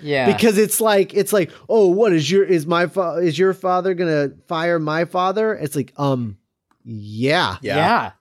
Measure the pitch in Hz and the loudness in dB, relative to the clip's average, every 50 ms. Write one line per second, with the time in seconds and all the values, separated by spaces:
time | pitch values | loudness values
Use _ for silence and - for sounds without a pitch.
0 | 151 147 143 135 127 110 - - - 233 208 196 220 196 - - 226 220 208 196 | -6 -4 -2 0 2 2 2 2 2 2 4 2 2 0 0 0 2 2 2 2
1 | 190 190 - 202 196 - 208 208 170 - - - - - - 226 202 180 175 196 | 2 0 0 -2 -2 0 0 0 0 -2 -6 -12 -6 -2 2 2 4 4 4 4
2 | 233 214 175 160 147 135 180 196 196 175 185 165 143 160 170 170 175 170 - 190 | 2 2 2 2 2 2 2 2 4 4 2 0 0 0 0 0 0 0 -2 -2
3 | 185 170 147 170 180 170 147 151 190 190 185 185 - 185 180 180 180 190 185 170 | -2 -2 0 0 0 0 2 2 2 2 0 0 -2 -2 0 0 0 -2 -2 -2
4 | 180 165 156 147 143 139 147 - _ - 175 160 165 170 170 165 156 151 151 160 | -2 0 0 0 0 -2 -6 -10 _ -8 -4 -2 -2 0 0 0 -2 -2 -2 -2
5 | 170 160 - 180 180 190 185 214 220 220 214 - 156 139 - 147 127 - - - | -2 -2 -2 -2 0 0 0 0 -2 -2 -2 -4 -6 -6 -4 -6 -6 -6 -6 -4
6 | 143 139 135 127 120 107 101 - _ _ _ _ _ _ _ _ - 117 113 107 | -2 0 0 -2 -4 -6 -10 -14 _ _ _ _ _ _ _ _ -18 -16 -16 -14
7 | 101 104 107 110 123 135 151 180 160 104 92 - - 104 98 - 160 185 233 196 | -14 -12 -6 -4 -2 0 0 0 0 -2 -4 -6 -6 -4 -2 0 2 2 0 0
8 | 123 98 - _ | -2 -6 -12 _